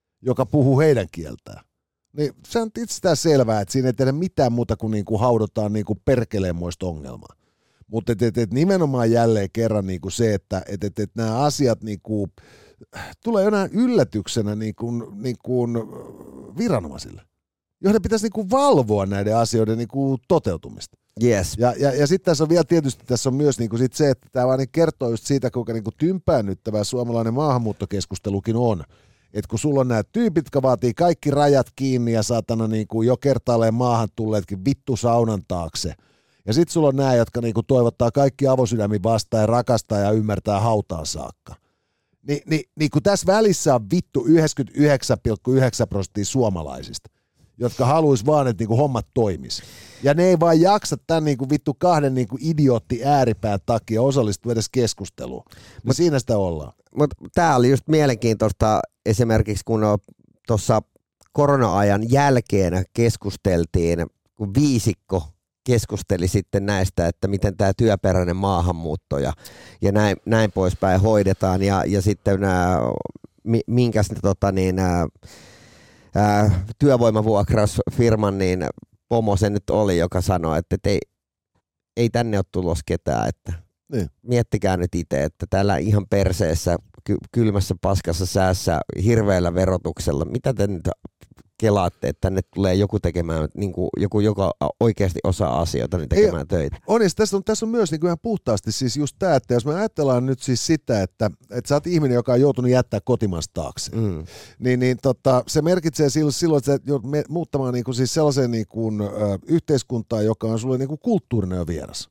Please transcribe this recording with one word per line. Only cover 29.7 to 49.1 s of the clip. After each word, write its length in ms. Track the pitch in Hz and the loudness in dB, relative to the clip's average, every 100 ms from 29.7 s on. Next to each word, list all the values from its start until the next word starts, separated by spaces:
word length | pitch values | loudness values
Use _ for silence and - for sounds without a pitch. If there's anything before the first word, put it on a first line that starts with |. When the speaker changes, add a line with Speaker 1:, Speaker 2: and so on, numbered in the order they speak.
| 139 | 0
Speaker 1:
on 80 | 127 | 0
nää 140 | 117 101 | 0 -2
tyypit, 320 | 220 233 165 131 | -2 0 0 -2
jotka 160 | 143 | 0
vaatii 320 | 131 120 123 | 2 2 0
kaikki 360 | 110 175 170 147 | 0 0 0 -2
rajat 360 | 135 147 139 120 - | 2 4 4 2 -4
kiinni 360 | 135 127 120 | -2 0 0
ja 100 | 113 | 0
saatana, 440 | 104 117 - 113 110 | 0 -2 -2 -2 -2
niin 200 | 110 104 | -2 -4
kuin, 180 | 110 113 | 0 0
jo 80 | 123 | 2
kertaalleen 580 | 143 123 - 117 113 | 2 0 0 2 2
maahan 340 | 113 123 117 110 - | 2 2 0 -2 -4
tulleetkin 480 | 110 107 90 98 | -2 -2 -4 -4
vittu 320 | 95 135 - 117 | -2 -4 -4 -2
saunan 460 | 120 117 113 104 - | 2 2 2 -2 -4
taakse. 460 | 90 82 - 87 78 _ _ _ _ - | -6 -6 -8 -10 -10 _ _ _ _ -2
Ja 60 | |
sit 140 | 117 170 | 0 2
sulla 200 | 170 151 | 2 2
on 80 | 135 | 2
nää, 180 | 135 | 2
jotka, 260 | 123 117 120 | 2 2 -2
niin 140 | 117 | -2
kuin, 120 | 110 - | -2 2
toivottaa 440 | 131 117 - 117 | 4 4 2 0
kaikki 360 | 143 139 - 139 | 2 0 2 0
avosydämin 560 | 131 117 113 104 104 | 2 2 0 0 0
vastaan 380 | 101 110 - 113 | 0 0 0 0
ja 40 | 107 | 2
rakastaa 520 | 120 123 117 - 104 | 2 2 -2 0 -2
ja 120 | 101 | 2
ymmärtää 500 | 110 107 101 - 101 | 2 0 -2 -2 0
hautaan 460 | 113 110 - 85 78 | 2 0 -2 -8 -8
saakka. 480 | 76 62 - - - _ _ _ _ _ _ - | -10 -12 -16 -20 -20 _ _ _ _ _ _ -6
Ni-, 140 | 143 - | -6 -2
ni-, 180 | 156 - - | -4 -4 -4
niin 140 | 151 | 0
kun 120 | 147 | 2
tässä 240 | 208 196 165 | 2 0 2
välissä 480 | 202 220 175 156 | 4 4 2 2
on 120 | 127 101 | 2 2
vittu 340 | 175 - 139 | -2 -2 -4
yhdeksänkymmentäyhdeksän 920 | 120 165 156 - 127 - 147 139 - 113 | 4 4 4 -2 -6 2 2 2 2 -2
pilkku 300 | 120 107 127 | 0 -2 0
yhdeksän 360 | 131 127 - 110 | 2 2 0 -2
prosenttia 360 | 101 95 - | -2 -6 -6
suomalaisista, 840 | 101 135 117 90 76 64 76 - - _ _ _ _ _ | -4 0 0 0 -6 -12 -12 -14 -16 _ _ _ _ _
jotka 280 | 120 - 120 | -6 0 2
haluais 400 | 156 156 131 117 | 4 4 2 2
vaan, 220 | 151 131 | 2 2
että, 140 | 98 | -2
niinku, 140 | 113 113 | 0 2
hommat 300 | 147 120 - | 2 0 -4